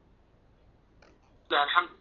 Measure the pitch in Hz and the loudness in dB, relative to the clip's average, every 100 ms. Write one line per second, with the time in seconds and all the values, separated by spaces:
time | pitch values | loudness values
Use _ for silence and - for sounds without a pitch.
0 | _ _ _ _ _ _ - - _ - | _ _ _ _ _ _ -20 -20 _ -20
1 | - _ _ _ - 151 143 - 175 - | -20 _ _ _ -4 0 2 0 -2 -8